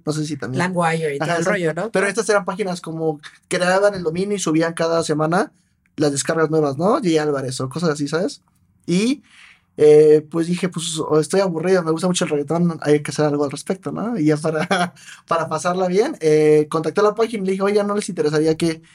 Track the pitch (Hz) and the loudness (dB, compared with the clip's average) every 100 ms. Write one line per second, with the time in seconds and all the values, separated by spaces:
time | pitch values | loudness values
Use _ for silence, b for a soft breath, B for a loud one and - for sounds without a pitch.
0 | - 151 151 147 117 131 180 175 165 160 | -6 -4 -4 -6 -6 -4 -2 0 0 0
1 | 160 143 156 170 175 208 165 160 214 190 | -4 -4 -2 -2 0 0 -2 -4 -2 -2
2 | 202 196 214 202 190 185 190 175 170 160 | -2 -2 0 0 0 -6 -6 -6 -8 -4
3 | 160 147 B B - 180 180 190 202 196 | -4 -4 B B -6 -2 2 4 2 0
4 | 165 170 202 202 175 156 165 165 165 165 | -4 -4 -4 -2 0 0 0 -2 -2 0
5 | 160 151 156 175 302 _ _ _ _ - | 0 0 0 0 -2 _ _ _ _ -2
6 | 147 139 - 165 156 160 147 135 185 294 | -2 -2 -2 0 2 2 0 0 0 2
7 | 190 160 151 139 131 127 131 160 170 147 | 2 0 0 -2 -4 -6 -6 -2 -2 -2
8 | 143 160 233 - _ _ _ _ - 175 | -2 -2 -4 -6 _ _ _ _ -2 0
9 | 226 285 B B B B B - 151 151 | 0 -2 B B B B B 4 8 8
10 | 151 151 151 170 165 175 180 170 165 160 | 8 6 2 -4 -2 -2 -2 -4 -8 -6
11 | - 156 156 190 190 160 170 185 160 160 | 0 0 2 0 0 -2 0 2 2 0
12 | 185 180 175 147 143 165 175 160 147 151 | 0 0 0 -2 -2 0 0 0 2 2
13 | 147 147 151 143 143 143 - 190 151 156 | 0 -2 0 0 -2 -4 -6 -6 -6 -6
14 | 208 226 151 151 160 156 170 190 175 - | -6 0 0 2 -2 -2 -2 -2 -2 -6
15 | B B - 165 156 156 180 180 185 185 | B B -4 -2 -2 -4 -2 -2 0 0
16 | 269 285 156 151 151 151 151 160 160 160 | 0 0 2 4 6 4 2 -2 -2 2
17 | 208 208 226 226 190 190 196 208 202 208 | 2 2 -2 -2 -4 -2 0 0 0 -2
18 | - 175 147 156 160 160 170 160 b | -4 -2 0 2 2 2 -2 -4 b